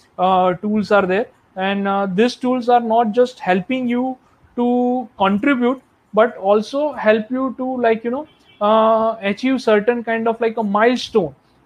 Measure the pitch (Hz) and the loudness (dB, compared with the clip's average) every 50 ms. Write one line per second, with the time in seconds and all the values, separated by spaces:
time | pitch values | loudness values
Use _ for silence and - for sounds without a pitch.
0 | _ _ _ - 180 185 185 185 185 185 175 180 - 208 214 214 196 - 208 202 | _ _ _ -2 0 2 2 4 2 2 0 -2 -2 -2 -2 -2 0 2 2 2
1 | 196 180 185 202 254 - _ _ _ _ _ 185 190 196 202 202 196 196 196 196 | 4 2 0 -2 -2 -4 _ _ _ _ _ -6 -4 -4 -2 -2 -2 -2 -2 -2
2 | 196 196 180 196 233 247 - - - 247 254 254 226 240 247 240 233 220 220 233 | -2 -2 0 0 0 0 0 -2 -4 -2 -2 -2 0 2 2 2 2 2 2 2
3 | 240 214 202 247 247 247 - - - 190 185 196 180 - 254 262 254 240 240 247 | 2 2 2 2 0 0 -2 -6 -2 -2 -2 -2 -2 -2 -4 -4 -2 -2 -2 -2
4 | 254 262 254 - _ _ _ _ _ _ _ 247 240 240 247 247 247 247 247 254 | -2 -4 -6 -10 _ _ _ _ _ _ _ -2 0 0 2 2 0 0 -2 -2
5 | 240 - _ - 196 196 202 202 240 285 285 247 240 240 220 233 - _ _ _ | -6 -8 _ -2 0 0 0 0 0 0 0 2 0 0 0 -2 -8 _ _ _
6 | _ _ - 208 220 220 - - 185 196 208 220 214 - 277 277 302 294 262 220 | _ _ 2 2 2 2 0 -4 0 0 2 2 0 -2 -4 -4 -4 -4 -4 -2
7 | 202 214 220 226 220 - 254 254 269 262 - - 254 254 262 254 240 226 226 220 | 2 2 2 2 0 -4 -4 -4 -4 -4 -6 -6 -8 -6 -4 0 0 0 0 0
8 | 226 233 247 285 311 - _ _ _ _ _ _ 208 208 220 220 220 220 226 220 | -2 -4 -6 -6 -8 -12 _ _ _ _ _ _ 0 2 2 4 4 4 2 2
9 | 220 226 220 226 196 196 208 - 247 262 269 240 - 226 214 208 202 240 240 240 | 0 -2 -4 -2 -4 -4 -4 -2 -2 -2 -2 0 2 2 2 4 2 0 -2 -2
10 | 226 233 226 226 226 233 226 - 233 226 226 233 220 202 196 208 226 247 254 240 | -4 -4 -4 -2 0 -2 -2 0 -2 -2 -2 -2 -2 -2 0 2 2 2 2 0
11 | - - - 214 170 143 139 _ _ _ _ _ _ | -4 -2 -2 -2 -2 -2 -6 _ _ _ _ _ _